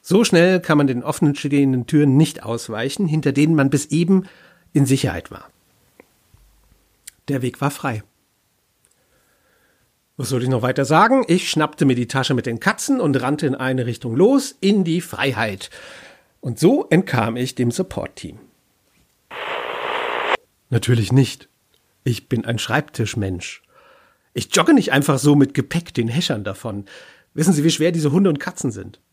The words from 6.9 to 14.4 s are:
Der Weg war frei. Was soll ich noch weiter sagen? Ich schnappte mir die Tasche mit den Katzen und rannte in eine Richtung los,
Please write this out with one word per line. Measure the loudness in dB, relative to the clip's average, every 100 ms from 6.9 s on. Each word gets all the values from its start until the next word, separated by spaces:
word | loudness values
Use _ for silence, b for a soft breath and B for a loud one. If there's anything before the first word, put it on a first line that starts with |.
| _ -20 _ -6
Der | -4
Weg | -4 -4
war | -6
frei. | -4 -8 -8 -12 _ _ _ _ _ _ _ _ _ _ _ _ _ _ _ _ _ _ _ _ -10
Was | -4
soll | -2
ich | 0
noch | 0
weiter | 0 -2 2
sagen? | 4 4 2 2
Ich | 0 0
schnappte | -2 -2 0 0
mir | 2
die | -2
Tasche | -4 -2 -2
mit | -2
den | -2
Katzen | -2 -2 -2 0
und | 0 0
rannte | -2 -2 -2
in | -2
eine | -4 -2 -4
Richtung | -6 -6 2
los, | 4 4